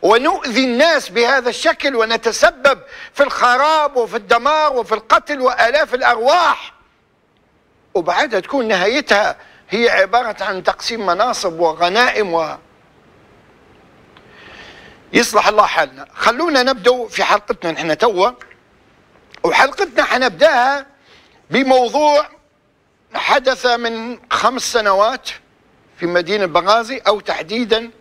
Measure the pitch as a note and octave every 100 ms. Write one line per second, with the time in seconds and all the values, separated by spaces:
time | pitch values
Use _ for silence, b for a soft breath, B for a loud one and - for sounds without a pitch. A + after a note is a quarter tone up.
0 | F3+ A#3 D4 F#4 C#4 A#3 C4 A#3+ E4 D4
1 | - F#3+ A#3+ C4+ A#3+ - D#4+ D#4 C#4+ B3
2 | A3 A3+ A3+ G#3 D#4+ D4 C#4 C4 - B
3 | B - C#4 - B3 B3 D4+ D#4 D4 C4+
4 | G#3+ A3 G3 A#3 C4 D#4 D4+ B3+ G3+ G#3+
5 | - E4 - C#4+ B3 - A#3 C#4+ D4+ B3
6 | A#3+ A#3+ B3 F4 D#4+ - - _ _ _
7 | _ _ _ _ _ _ _ _ _ G3
8 | E3 F3+ C#4+ G#3 - C#4 A3 F#3+ G3+ C#4
9 | - G3+ F#3 - B B _ A#3 A#3 G3
10 | F#3+ A#3 A#3+ G3+ G3+ F#3+ - - - A3+
11 | G3 F3 B3 A3 F#3+ E3 E3+ D3+ F3 G#3
12 | B3 G#3+ G3+ E3 D#3 C#3 _ _ _ _
13 | _ _ _ _ _ _ _ _ _ _
14 | _ - B B B B B B B B
15 | _ - A#3 G#3+ G3 G#3+ G3 E3 C#3+ C3+
16 | - - A3 A#3+ E4+ C#4 B3 C4 G#3 B3+
17 | A3 F#3+ F#3 G#3 - A#3 E3+ D3+ D#3+ D#3
18 | A#3 F3+ G#3+ B3 - - _ _ _ _
19 | _ _ _ - - - C4+ - F#4 A#3
20 | - A#3 B3+ D#3+ D4+ C4 B3+ C#4 C#4 _
21 | b b b b _ A3 C4 B3+ A#3+ B3+
22 | D4+ D4 D4 - _ _ _ _ _ _
23 | _ - - C#4 B3+ B3+ B3 A#3+ A#3 A3+
24 | A3+ A#3+ _ - A3 B3+ - A#3+ G#3 F#3+
25 | G#3+ C4 - - _ _ _ _ _ -
26 | F3 F3 E3+ G#3 F#3 D3+ F3+ A3+ A3+ C4
27 | F#3+ G#3 F#3+ D#3+ D#3+ A3 A3+ A3 A#3 _